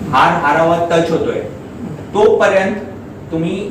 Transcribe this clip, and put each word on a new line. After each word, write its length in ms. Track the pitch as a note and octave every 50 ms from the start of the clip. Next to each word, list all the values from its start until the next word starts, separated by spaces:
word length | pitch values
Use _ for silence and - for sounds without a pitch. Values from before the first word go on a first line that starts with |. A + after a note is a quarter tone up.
| - -
हार 300 | - - E3+ E3+ E3+ -
हारावर 360 | E3+ F3 E3 D#3+ E3 E3 E3+ E3+ E3+ E3+
टच 200 | E3+ E3 E3 D#3+
होतोय, 300 | E3 D3 - - - - - - - - - - - - - - - - - - -
तोपर्यंत 600 | G3+ A3 A3+ - - G3+ G3 F#3+ F#3+ F#3+ G3+ G#3+ G#3 - - - - - - - - - - E3
तुम्ही 380 | D#3+ E3 F3+ G3 G3+ G#3 -